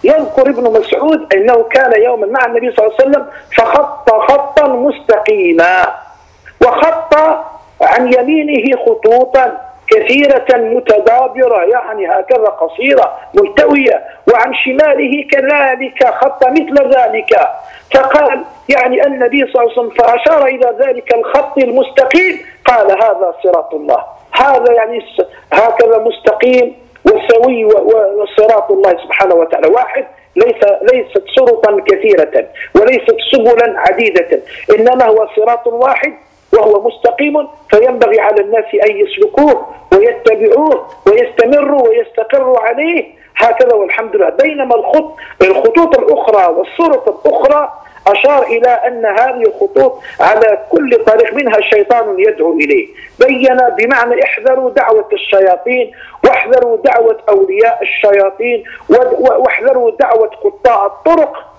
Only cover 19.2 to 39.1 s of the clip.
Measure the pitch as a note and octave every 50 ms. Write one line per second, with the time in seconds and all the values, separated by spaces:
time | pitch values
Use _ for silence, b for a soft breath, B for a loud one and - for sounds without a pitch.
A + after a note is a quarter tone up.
19.2 | B3 A#3 A#3+ C#4+ C4 - - B3+ A#3+ A3+ A3+ B3 A#3+ A3 - - A#3 A#3 A#3+ A#3+
20.2 | - D4+ D#4+ D4+ C#4 B3+ C4+ A#3+ B3+ A#3+ A3+ G#3+ C4+ C4+ B3 B3 - - A#3 A#3
21.2 | A3+ - - C#4+ C#4 - C#4+ C#4 C4 A#3+ A#3 C4+ B3+ - - C5 - - - E4+
22.2 | F#4 F#4 - - B B B B _ B3+ B3 A3+ G3+ G3 G3 F#3+ A3+ A3 F#3+ F3+
23.2 | F#3+ F3 - - - F#3 F3 E3 D3+ - D#3+ D3 D3 C#3+ B2 - - - - -
24.2 | _ _ - - C#4 C#4+ C4+ B3 A#3+ B3 A#3 A3+ A3 A3 A#3+ A3+ - - - -
25.2 | - - - - _ _ - F3+ A3 A#3 - - A#3 A3 A3+ A3 A3 A#3 - -
26.2 | - A#3+ G#3+ G#3+ A#3+ B3+ B3+ B3+ B3+ B3+ - - _ _ _ - _ F#4 G#4+ G4
27.2 | - - A#3 A3+ A#3 C4 B3+ A#3 A3 G#3+ G#3+ G3 F#3+ G#3 A3+ A3 G#3 G3 G3 G#3
28.2 | G3+ G3 - - G#3+ A3 A3+ G#3 G3 - G3+ F#3+ G3 F#3+ F3 E3+ - - - -
29.2 | G3 F#3 F3+ E3+ E3 E3 E3 - - D#3+ - - B3 - - - - - b b
30.2 | b b _ F4+ A4+ B4 - - - G3+ G3 - G4 - B3+ B3+ - - - G3
31.2 | F#3+ - - C4 C4 A#3+ A3+ A3+ A3 G#3+ G#3 G3 - - - G3+ - A3 G3+ E3+
32.2 | D3+ - - - A2+ - B B B B B F#3 G#3+ B3 C4 A3+ - A#3 A3 A3+
33.2 | - - C4+ B3+ A3 A#3+ A#3+ A3+ - A3+ F#3+ - E3 F3+ F#3 - A#3 G#3 - F3
34.2 | - - - - - B B B B - G#3+ G#3+ A3 B3 B3+ B3+ B3+ A3 G#3+ A3
35.2 | A3 G#3+ - G#3 G#3+ A#3 A#3+ A#3 A#3 A#3 A3+ A#3 B3+ C4+ C4 - C4+ D4+ - -
36.2 | _ _ _ _ _ _ - A3+ G#3 G#3+ G#3 G3+ G#3+ A#3+ - - - A#3 A#3 -
37.2 | C#4+ D4 C#4+ D4+ D4 - - - - - A3 G#3 A#3 C4 B3 A#3 A#3+ G3+ A3 A3
38.2 | - G#3+ G#3 G#3 G3 G3+ A3+ A3+ - - - - G#3 G#3+ G#3 G3 - -